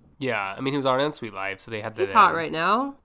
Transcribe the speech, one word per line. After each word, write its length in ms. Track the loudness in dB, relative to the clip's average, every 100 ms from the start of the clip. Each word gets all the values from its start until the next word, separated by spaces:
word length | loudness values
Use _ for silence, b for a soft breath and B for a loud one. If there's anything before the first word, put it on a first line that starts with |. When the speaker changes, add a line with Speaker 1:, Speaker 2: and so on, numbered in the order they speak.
| _ -8
Speaker 1:
Yeah, 360 | -4 -2 -4 -4
I 40 |
mean, 120 | -2
he 40 | 0
was 80 | 2
on 140 | 2
Unsweet 320 | 0 -4 -10
Life, 260 | -6 -6 -6
so 100 | -8
they 100 | -8
had 140 | -6 -2
that 60 |
Speaker 2:
He's 100 | 2
hot 180 | 6 6
Speaker 1:
in. 60 | 4
Speaker 2:
right 160 | -2
now. 440 | -2 2 2 0 -8